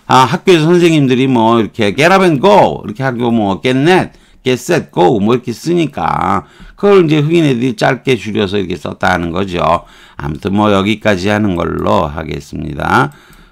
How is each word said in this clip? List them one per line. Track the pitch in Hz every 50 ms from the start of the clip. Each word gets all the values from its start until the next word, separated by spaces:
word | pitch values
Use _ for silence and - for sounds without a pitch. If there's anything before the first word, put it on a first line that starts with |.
| _
아, | - 123
학교에서 | 127 131 117 151 175 - 190 180 160 151
선생님들이 | 160 180 175 170 170 160 151 139 123 127 120 131
뭐 | 135 131 120 110 113 117 117
이렇게 | 110 - - - 110 101 92
get | 131 147 175
up | 190 185 190
and | 180 156 -
go | - 202 208 185 131 90 73 - -
이렇게 | 101 107 - 131
하고 | 135 123 113 123 120
뭐 | 117 113 104 98 95 85
get | - 127 127 131
net, | 139 170 190 170 107 - - _ _ _ _ _ _
get | 127 127 120
set, | - - 180 143 - - -
go | 151 175 170 135 101
뭐 | 98 110 123
이렇게 | 131 - 123 113
쓰니까 | - - 156 175 175 160 139 - - 82 80 78 - 85 92 98 92 - - - - - - -
그걸 | - - 202 202 196 170
이제 | 151 156 151
흑인 | 143 151 170 175 160
애들이 | 143 131 113 123 135 113
짧게 | - 147 139 139 120 - 139 131
줄여서 | 104 92 107 101 107 104 90 98
이렇게 | 104 95 87 90
썼다는 | 76 - 95 92 - - 92 92 87 85 85
거죠. | 80 90 98 95 87 85 78 80 85 85 - - - - - - -
아무튼 | - 71 73 78 71 - 98 95
뭐 | 104 107 107 101
여기까지 | 98 95 104 110 104 - 107 101 87 90 104
하는 | 104 104 107 101 87
걸로 | 85 85 82 80 80 85 95 110 101 85
하겠습니다. | 73 73 80 80 76 76 76 - - - 78 78 76 73 71 80 80 92 120 135 147 - - - - - - - _